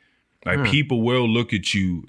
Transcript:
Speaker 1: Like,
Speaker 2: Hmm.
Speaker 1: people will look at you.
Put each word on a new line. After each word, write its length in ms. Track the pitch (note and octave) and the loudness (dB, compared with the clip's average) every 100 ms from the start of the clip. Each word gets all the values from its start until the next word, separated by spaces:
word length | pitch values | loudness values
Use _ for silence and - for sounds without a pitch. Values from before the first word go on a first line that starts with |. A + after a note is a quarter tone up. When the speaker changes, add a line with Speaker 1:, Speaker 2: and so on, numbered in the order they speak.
| _ _ _ _ | _ _ _ _
Speaker 1:
Like, 140 | - C#3+ | -4 -2
Speaker 2:
Hmm. 60 | |
Speaker 1:
people 380 | A#2 C#3+ C3+ A#2+ | 2 0 0 0
will 260 | A2+ B2+ A#2+ | 2 2 2
look 240 | A#2 A#2 | 0 0
at 220 | G#2 - | -2 0
you. 300 | G2+ F#2 F2 | 0 0 -2